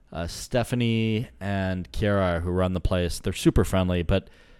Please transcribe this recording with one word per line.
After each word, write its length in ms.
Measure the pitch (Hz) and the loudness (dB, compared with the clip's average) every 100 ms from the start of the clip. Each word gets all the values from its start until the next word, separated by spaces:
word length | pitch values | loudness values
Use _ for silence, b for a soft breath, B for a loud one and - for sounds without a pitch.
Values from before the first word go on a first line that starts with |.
| b | b
uh, 140 | - 90 | -8 -8
Stephanie 1000 | - - 127 117 123 117 113 110 110 123 - | -8 -4 -2 0 0 2 2 2 0 -4 -8
and 540 | 98 98 92 92 87 | -4 -2 -2 -4 -6
Kiara, 480 | - 107 101 92 85 | -2 2 2 2 0
who 100 | 87 | 0
run 220 | 90 90 | 0 0
the 80 | 90 | 0
place. 380 | - 92 87 - | -2 0 0 -2
They're 160 | - | -4
super 280 | 90 165 - | 0 2 4
friendly, 400 | 95 95 90 90 | 2 2 2 0
but 280 | 82 98 - b b | 2 0 -2 b b